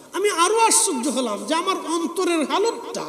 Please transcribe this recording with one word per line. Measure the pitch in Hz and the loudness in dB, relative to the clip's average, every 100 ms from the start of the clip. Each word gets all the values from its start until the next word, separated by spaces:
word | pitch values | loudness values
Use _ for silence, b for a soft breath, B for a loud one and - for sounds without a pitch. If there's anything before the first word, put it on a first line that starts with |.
| - | -10
আমি | 330 415 | -2 0
আরো | 339 359 440 | 4 4 4
আশ্চর্য | 453 - - 277 262 | 4 4 2 -2 -2
হলাম | 233 247 202 202 | -2 -2 -4 -2
যে | |
আমার | 320 381 349 | -2 0 -2
অন্তরের | 294 330 330 - 370 339 262 | -2 -4 -4 -2 0 0 0
হালতটা | 302 427 - - 185 | 0 0 -2 -8 -8